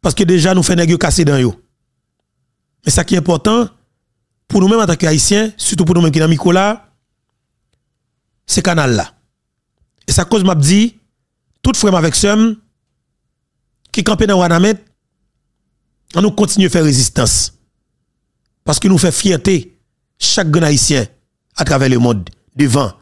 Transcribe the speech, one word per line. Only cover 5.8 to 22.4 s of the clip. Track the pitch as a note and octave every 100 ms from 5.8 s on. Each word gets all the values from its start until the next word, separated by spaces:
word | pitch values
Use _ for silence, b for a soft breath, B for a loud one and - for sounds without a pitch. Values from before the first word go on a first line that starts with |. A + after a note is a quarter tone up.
pour | E3+
nous-mêmes | F3 E3
qui | D#3
dans | D#3
Nicolas, | D#3+ F3+ F#3 G3+ A3+ _ _ _ _ _ _ _ _ _ _ _ _ _ _ _ _
c'est | - -
canal | F#3 E3 C3+
là. | A2 - _ _ _ _ _ _ _ _ _
Et | -
ça | -
cause | F3 A3
m'a | F#3+
dit, | D#3+ C#3 G3 A#3 _ _ _ _ _ _ _
tout | B3
frère | - G#3
avec | F#3 D#3+
sœur, | - G3+ G#3+ A3+ G#3+ _ _ _ _ _ _ _ _ _ _ _ _ _
qui | -
campent | F3 G#3+
dans | G#3+ F#3+
Wanamet, | F3 E3+ G3 G#3 _ _ _ _ _ _ _ _ _ _ _ _ _
on | E3+
nous | G3+
continue | G#3 G#3 -
à | F#3
faire | F3
résistance. | D#3 C3 B2 - A#2 - - _ _ _ _ _ _ _ _ _ _ _
Parce | - D3
que | G3+
nous | F#3
fait | F3+
fierté, | - G3 D#3+ - F3 - _ _ _ _ _
chaque | - - E3
grand | D#3+
haïtien, | D#3+ C#3+ - C#3 G#2 _ _ _ _
à | -
travers | C3 C3+ C3+
le | B2
monde, | A#2+ G#2+ E2+ _